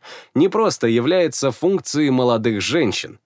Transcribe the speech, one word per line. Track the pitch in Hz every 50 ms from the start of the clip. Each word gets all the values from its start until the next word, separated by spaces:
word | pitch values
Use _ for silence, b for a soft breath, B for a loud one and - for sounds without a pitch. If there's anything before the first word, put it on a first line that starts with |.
| B B B B B B -
не | 127 165 190
просто | - 214 220 190 139 - - 117
является | 113 120 120 151 180 185 175 156 - - 143 135
функцией | 117 - - 180 196 180 - - - 147 151 139
молодых | 131 127 127 123 117 113 110 120 110 101
женщин, | 92 - 135 170 151 104 90 - - - - - _